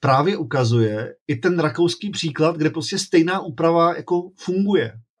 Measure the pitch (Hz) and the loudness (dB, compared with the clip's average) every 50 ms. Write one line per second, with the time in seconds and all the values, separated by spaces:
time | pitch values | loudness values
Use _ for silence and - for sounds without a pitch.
0 | - 131 131 139 151 196 208 202 151 117 - 135 123 113 120 117 110 107 104 107 | 0 2 2 2 2 0 -2 -2 -4 -4 -2 0 0 2 2 2 2 0 -2 -4
1 | 120 - - _ _ - 143 117 - 180 180 170 151 147 - 165 175 170 - - | -8 -10 -14 _ _ -6 -4 -2 0 0 0 2 0 0 0 0 0 0 0 -4
2 | 214 202 - - 170 156 131 160 156 165 170 151 151 151 - 160 143 - 196 190 | -8 -8 -6 -6 -6 -4 0 0 0 0 2 0 -2 -2 -2 -4 -6 -6 -6 -6
3 | - - 185 165 160 180 190 185 - 170 120 - 165 165 170 170 165 175 156 151 | -2 2 4 4 4 4 0 -4 -6 -8 -4 0 2 4 4 4 4 2 2 -2
4 | - - 175 175 180 185 - _ - 185 180 196 196 202 196 160 117 110 110 - | -4 -2 -2 -2 -2 -6 -14 _ -6 -4 -2 0 2 2 2 2 0 -2 -6 -14
5 | - _ _ _ | -20 _ _ _